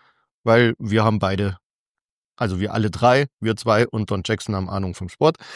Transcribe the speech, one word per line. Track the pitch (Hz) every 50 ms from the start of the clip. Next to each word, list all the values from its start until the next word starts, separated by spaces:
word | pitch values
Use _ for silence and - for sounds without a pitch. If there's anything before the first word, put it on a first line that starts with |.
| _ _ _ _ _ _ _ _ -
weil | 117 113 120 120 113 -
wir | - 113 101 104 110 107
haben | 110 110
beide, | 98 98 95 98 95 101 98 92 - _ _ _ _ _ _ _ _ _ _ _ _ _ _ _
also | - 123 98 92 90
wir | 104 104
alle | - 110 104 104
drei, | - - 120 123 127 139 143 135 _ -
wir | 107 110 110
zwei | - - 117 107 107 120
und | - - 110 104 -
Don | 104 101 -
Jackson | - 110 101 - - 101
haben | 95 95 87
Ahnung | 101 98 98 90 85
vom | - 95 90
Sport | - - 143 160 160 - - - -